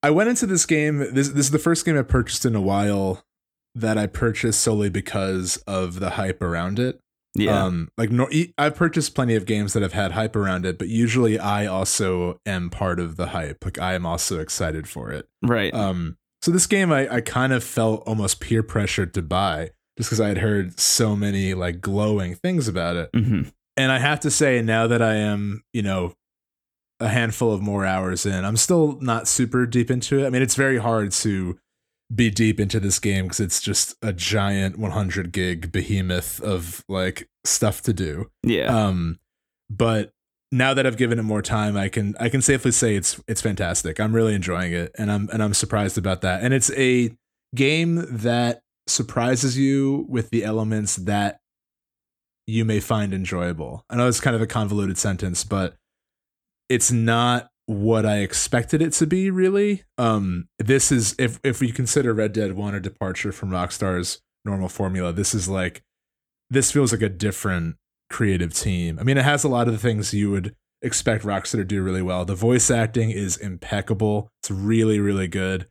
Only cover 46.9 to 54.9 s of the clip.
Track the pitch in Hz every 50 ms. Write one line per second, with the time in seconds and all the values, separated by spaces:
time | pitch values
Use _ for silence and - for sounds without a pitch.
46.9 | 127 123 120 117 117 _ _ _ _ _ _ _ - 123 135 139 156 160 165 170
47.9 | 170 170 170 147 123 110 104 120 120 120 120 120 117 - _ _ _ _ _ -
48.9 | - - 117 - - 127 117 123 131 120 131 135 120 131 135 135 139 139 139 135
49.9 | 139 143 139 - 131 120 110 - - 113 101 110 110 110 110 107 110 107 107 104
50.9 | - - 90 98 101 104 104 101 - - _ _ _ _ _ _ _ _ _ _
51.9 | _ _ _ _ _ _ _ _ _ _ _ - 110 113 113 110 107 104 101 -
52.9 | 120 110 104 98 95 95 92 90 98 90 87 87 87 78 76 - - - _ _
53.9 | - 120 123 123 117 - - 135 120 110 113 107 - 117 107 101 104 104 101 95